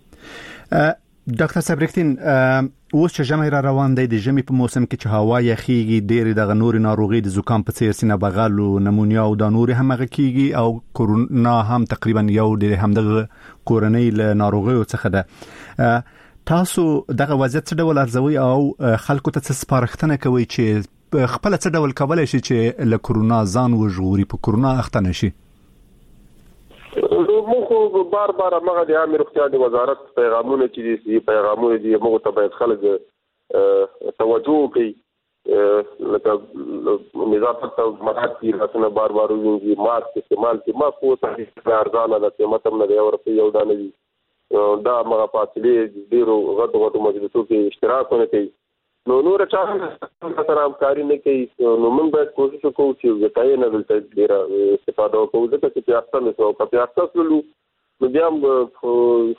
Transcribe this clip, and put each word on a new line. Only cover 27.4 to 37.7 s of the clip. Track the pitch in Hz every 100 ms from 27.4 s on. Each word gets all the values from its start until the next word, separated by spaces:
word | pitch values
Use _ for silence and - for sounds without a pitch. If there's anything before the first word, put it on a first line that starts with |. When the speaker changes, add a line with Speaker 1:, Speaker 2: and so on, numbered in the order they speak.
| 214
Speaker 2:
موږ | 247 202
خو | 220 214 190
بار | 175 202 202 185
بار | 185
همغه | 170 175 175
د | 160
عامې | 160 160 151
روغتیا | 147 147 143
د |
وزارت | 135 123 120 127 139 -
پیغامونه | - 120 117 123 135 123
چې | 123 117
دي، | 110
صحي | 107 110
پیغامونه | 107 107 104 107 120 113
دي، | 110 107
موږ | 113 110
ته | 107
باید | 101 101
خلک، | - 117 104 101 98 - _ _ _ -
آه، | 98 98 98 98 - 104 -
توجه | 113 117 143 151
وکړي. | 139 123 113 - _ _ _ _ -
آه، | 101 101 104 104 -
لکه | 107 101 107 104 - - 62 - 82 101 - 131 110 104
نظافت | 117 117 113